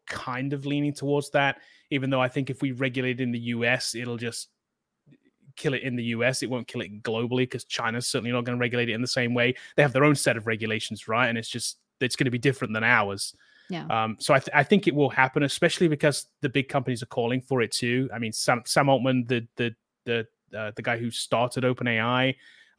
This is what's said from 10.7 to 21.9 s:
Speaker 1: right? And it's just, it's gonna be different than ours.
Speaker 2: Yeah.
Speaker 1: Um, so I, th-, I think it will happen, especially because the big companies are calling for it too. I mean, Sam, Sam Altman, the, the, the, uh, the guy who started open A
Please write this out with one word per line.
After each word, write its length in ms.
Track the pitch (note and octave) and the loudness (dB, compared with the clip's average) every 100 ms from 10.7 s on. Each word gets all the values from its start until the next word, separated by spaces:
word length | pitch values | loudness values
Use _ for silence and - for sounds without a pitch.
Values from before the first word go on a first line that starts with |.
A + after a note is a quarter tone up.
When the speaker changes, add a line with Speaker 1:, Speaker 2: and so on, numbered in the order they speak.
| A2 - G#2+ - | -4 -6 -10 -2
Speaker 1:
right? 180 | A2+ B2 | 0 2
And 100 | A#2 | 0
it's 120 | A2 | -4
just, 300 | A#2+ - - _ _ | -6 -8 -10 _ _
it's 160 | B2+ - | -4 0
gonna 160 | C3 | 0
be 60 | A#2+ | 2
different 360 | C#3 B2+ A2+ | 0 0 -4
than 120 | A2 A2+ | 0 4
ours. 500 | A#2 G2+ G2 - - _ _ - | 4 4 -4 -8 -12 _ _ -12
Speaker 2:
Yeah. 160 | E3+ D#3 | -10 -2
Speaker 1:
Um, 280 | A2+ A2 G#2 | -2 -2 -2
so 160 | - | 4
I, 60 | C3+ | 4
th-, 160 | - D3 | 4 2
I 80 | |
think 240 | C#3 G3+ E3+ | 4 4 4
it 80 | C#3+ | 2
will 140 | C#3 | 2
happen, 340 | - C3 D3+ | 4 2 2
especially 460 | C#3 - E3+ - E3+ | -2 2 0 2 0
because 380 | D3 D3+ C3+ - _ | 2 2 0 -8 _
the 80 | C#3+ | -2
big 220 | C#3 C3+ | -2 0
companies 340 | D3 C3 A#2+ | -2 -2 -4
are 40 | B2 | -4
calling 340 | - A#2 C3 | -2 0 -2
for 200 | - C3 | -2 0
it 120 | A2 | 0
too. 360 | - A#2+ B2+ C3 | 0 0 0 -2
I 60 | A2+ | -4
mean, 120 | A2+ | -6
Sam, 300 | - - A#2+ - | -2 0 0 2
Sam 220 | D#3 C#3 | 2 4
Altman, 380 | C3 C3 B2+ A#2 | 4 4 0 0
the, 200 | A#2+ A#2 - | -2 -2 -4
the, 180 | A#2 A2+ _ _ A#2+ | -4 -4 _ _ -4
the, 220 | A#2 A2 _ _ A2+ | -4 -4 _ _ -10
uh, 140 | G#2+ | -8
the 80 | G#2+ | -6
guy 160 | A#2 A#2 | -4 -2
who 140 | A#2 | -4
started 540 | - - A#2 B2 C3 B2 | -6 0 0 2 0 0
open 200 | B2 | 0
A 120 | B2 | 0